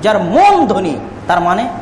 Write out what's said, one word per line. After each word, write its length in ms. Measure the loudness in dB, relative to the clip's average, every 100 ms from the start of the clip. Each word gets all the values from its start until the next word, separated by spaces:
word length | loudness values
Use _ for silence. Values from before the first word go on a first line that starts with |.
যার 160 | 0 0
মন 480 | 0 4 4 4 2
ধনী। 280 | 0 -4 -6 -10 -10 -2
তার 120 | 0
মানে 280 | 0 -2 -4 -8